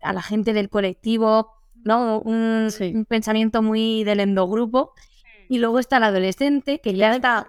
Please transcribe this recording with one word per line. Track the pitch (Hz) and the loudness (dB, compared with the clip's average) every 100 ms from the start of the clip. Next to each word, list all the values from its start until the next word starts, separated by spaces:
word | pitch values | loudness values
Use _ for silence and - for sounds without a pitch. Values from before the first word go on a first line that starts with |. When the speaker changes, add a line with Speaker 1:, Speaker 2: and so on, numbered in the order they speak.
Speaker 1:
a | - | -6
la | 190 | -6
gente | - 214 214 | -4 -2 0
del | 214 202 | 0 0
colectivo, | 208 196 - 220 226 220 220 220 _ _ - | -2 -2 -4 -4 0 2 2 0 _ _ -8
¿no? | 208 226 240 214 | -2 0 0 -2
Un, | 220 226 226 226 220 | -2 -2 0 0 -2
Speaker 2:
Sí. | 202 185 | -4 -4
Speaker 1:
un | 220 | -4
pensamiento | 214 226 214 220 220 226 | -2 -2 -2 0 0 0
muy | 220 220 226 220 | 0 0 0 -2
del | 208 202 | 0 0
endogrupo. | 196 190 185 220 233 254 294 - - _ - - - | 0 0 0 -2 -2 -2 -2 -8 -20 _ -20 -16 -4
Y | 254 | 0
luego | 233 240 | 2 0
está | 247 254 | 2 2
el | |
adolescente, | 220 190 190 180 285 285 285 277 | 4 2 0 0 0 0 -2 -4
que | 220 | -2
ya | 190 214 | 2 2
está | 247 247 226 | 2 0 0